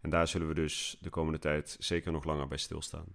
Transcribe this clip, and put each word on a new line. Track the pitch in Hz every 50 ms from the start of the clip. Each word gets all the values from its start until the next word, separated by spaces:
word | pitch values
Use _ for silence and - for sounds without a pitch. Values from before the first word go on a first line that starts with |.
En | - 82
daar | 78 82 82 82
zullen | - 92 82 80
we | 80
dus | 80 80 76 - - - - - -
de | - 82
komende | - 85 80 78 80 78
tijd | - 76 76 76 73 - - -
zeker | - - 87 85 80 90
nog | 80 78 73
langer | 80 78 73 71 69
bij | 71 73
stilstaan. | - - 80 78 78 - - 78 80 87 92